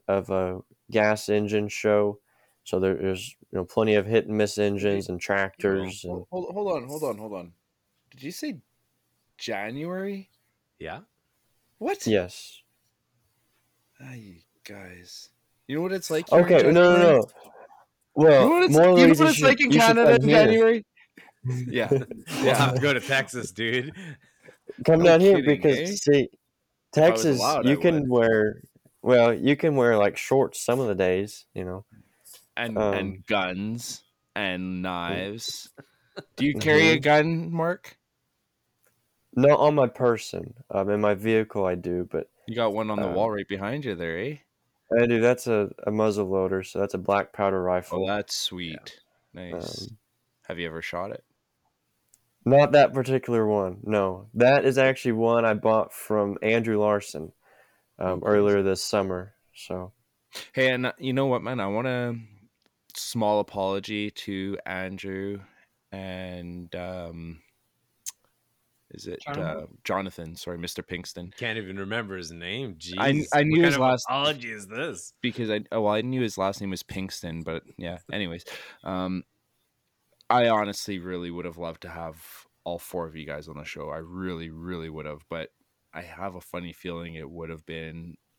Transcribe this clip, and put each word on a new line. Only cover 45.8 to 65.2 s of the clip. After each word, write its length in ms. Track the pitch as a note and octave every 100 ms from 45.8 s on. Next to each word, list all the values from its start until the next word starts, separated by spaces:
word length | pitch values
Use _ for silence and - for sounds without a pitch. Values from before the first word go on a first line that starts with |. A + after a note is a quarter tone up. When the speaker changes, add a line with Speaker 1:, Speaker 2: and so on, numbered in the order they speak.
| -
Speaker 1:
a 40 |
muzzle 360 | G#2+ A2 G#2 F#2+
loader, 320 | F#2+ F#2 F#2+
so 160 | F#2 F2+
that's 160 | G2+
a 40 | F#2
black 340 | F#2 G2+ F#2+
powder 260 | - G2 F#2+
rifle. 420 | F2+ F2+ - F#2
Speaker 2:
Oh, 20 | F#2+
that's 280 | G#2 G2+ -
sweet. 640 | - F2+ E2+ - - - _ _ _
Speaker 3:
Yeah. 160 | - F2+
Speaker 2:
Nice. 360 | F2 - - G2
Speaker 1:
Um, 80 | A2 _ _ _ _ -
Speaker 2:
Have 100 | E2+
you 80 | E2+
ever 140 | E2
shot 300 | - E2+ G2
it? 120 | - _ _ _ _ _ _ _ _ _ _ _ _ A#2+
Speaker 1:
Not 260 | C#3 C#3+
that 200 | D3 C3+
particular 540 | C3 B2+ C3 - A#2 G#2+
one, 320 | G#2 F#2 F#2+
no. 440 | G#2 G#2+ F#2+ F#2 G#2+
That 320 | A2 B2 C#3 C3+
is 100 | C3
actually 360 | C3 C3 B2
one 340 | A2+ A2+ A#2 A2+
I 80 |
bought 400 | G#2 A2+ A2 F#2
from 420 | - - G#2+ G2+ G2
Andrew 360 | A2 A2+ A2+ G#2+
Larson, 540 | G#2 G#2 - D2+ D#2 - _ _ _ _ _ -
um, 240 | F#2 F2+
Speaker 2:
Okay. 40 | -
Speaker 1:
earlier 360 | G#2 G2+ G2+
this 220 | G2 F#2+
summer, 480 | - G#2+ F#2+ F2+ F#2+ _ _
so. 380 | - - F2+ F#2 _ _ _ _ - -
Speaker 2:
Hey, 180 | - C3
and, 160 | B2+ B2+
uh, 60 | -
you 160 | C3
know 100 | B2+ C#3
what, 160 | B2
man? 160 | A2+ B2+
I 100 | G2
want 180 | G#2+ B2+
a 280 | B2 A#2+ A#2 A2 G2+ _ _ _ _ _
small 460 | - - A#2+ G#2 G#2
apology 720 | G2+ G2+ F#2+ G2 G2 G#2 G#2
to 480 | - - G2 F#2+ G2 -
Andrew 720 | F#2 F#2 F#2+ G2 F#2+